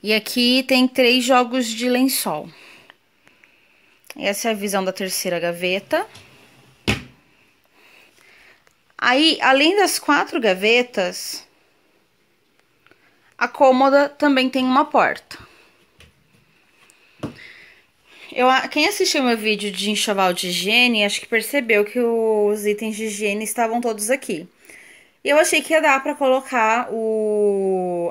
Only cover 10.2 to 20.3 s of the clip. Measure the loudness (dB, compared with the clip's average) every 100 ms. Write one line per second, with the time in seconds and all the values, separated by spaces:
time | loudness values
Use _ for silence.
10.2 | 0 -2 -2 0 2 2 0 -2 -4 -6
11.2 | -12 -14 -18 _ _ _ _ _ _ _
12.2 | _ _ _ _ _ _ _ _ _ _
13.2 | _ -6 -6 2 4 6 4 4 2 0
14.2 | 2 2 2 0 2 2 2 2 2 -2
15.2 | _ -20 -20 _ _ _ _ _ -20 _
16.2 | _ _ _ _ _ _ _ _ _ _
17.2 | -14 -14 -20 -20 -20 _ _ _ _ -20
18.2 | -12 0 2 2 0 -2 -2 0 -2 0
19.2 | 0 0 -2 -2 -4 -4 -4 -2 -2 0
20.2 | 0